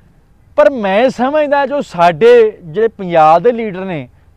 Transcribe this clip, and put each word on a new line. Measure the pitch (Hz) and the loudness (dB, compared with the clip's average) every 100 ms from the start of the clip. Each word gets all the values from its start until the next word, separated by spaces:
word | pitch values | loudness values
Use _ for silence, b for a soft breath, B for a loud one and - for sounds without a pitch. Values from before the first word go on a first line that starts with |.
| _ _ _ _ _ - | _ _ _ _ _ 0
ਪਰ | 294 | 0
ਮੈਂ | 269 202 190 254 | 0 -2 0 0
ਸਮਝਦਾ | - 247 302 294 277 277 | 0 -2 -2 -2 -2 -2
ਜੋ | 285 | -4
ਸਾਡੇ | 240 175 170 160 226 247 220 190 170 | -8 0 0 2 4 4 4 -2 -10
ਜਿਹੜੇ | 156 226 | -4 -4
ਪੰਜਾਬ | - 185 170 156 170 | -4 -4 2 4 4
ਦੇ | 190 | 2
ਲੀਡਰ | 226 220 185 190 | -2 -6 -10 -10
ਨੇ, | 165 123 _ _ | -10 -12 _ _